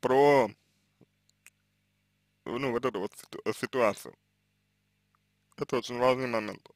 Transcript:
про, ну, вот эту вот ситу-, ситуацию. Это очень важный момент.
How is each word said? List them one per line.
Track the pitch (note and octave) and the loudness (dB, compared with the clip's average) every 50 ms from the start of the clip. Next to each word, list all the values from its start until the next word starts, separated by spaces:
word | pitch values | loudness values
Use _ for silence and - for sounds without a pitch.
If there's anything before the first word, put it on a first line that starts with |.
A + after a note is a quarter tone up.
про, | - B2 B2+ C3+ C#3+ C#3+ C#3+ C#3 A#2+ G#2 G#2+ _ _ _ _ _ _ _ _ _ - _ _ _ _ _ _ _ _ - _ _ _ _ _ _ _ _ _ _ _ _ _ _ _ _ _ _ _ | 0 2 4 6 6 8 8 6 4 2 -2 _ _ _ _ _ _ _ _ _ -20 _ _ _ _ _ _ _ _ -20 _ _ _ _ _ _ _ _ _ _ _ _ _ _ _ _ _ _ _
ну, | - - A#2+ C3+ C3+ | -10 -8 -6 -4 -4
вот | A#2+ A#2+ B2 | -4 -2 -2
эту | C3 A2 G#2 | -2 -4 -4
вот | F#2 G#2 - | -8 -8 -8
ситу-, | - - _ - - - G#2 G#2+ | -12 -20 _ -18 -10 -8 -8 -6
ситуацию. | - - B2 - C3 A#2+ G#2+ G2 - - - - _ _ _ _ _ _ _ _ _ _ _ _ _ _ _ _ _ _ _ _ _ _ _ _ _ _ _ _ - | -6 -6 -6 -2 0 0 0 0 -2 -12 -20 -20 _ _ _ _ _ _ _ _ _ _ _ _ _ _ _ _ _ _ _ _ _ _ _ _ _ _ _ _ -14
Это | D3 _ - B2+ | -10 _ -4 -6
очень | A2+ - A#2+ A#2+ | -6 -6 -4 0
важный | B2 B2+ B2+ B2+ C3 B2 | 2 2 2 0 -2 -4
момент. | A#2 A2+ G#2+ G#2 - - _ - - | -4 -4 -4 -6 -12 -14 _ -20 -20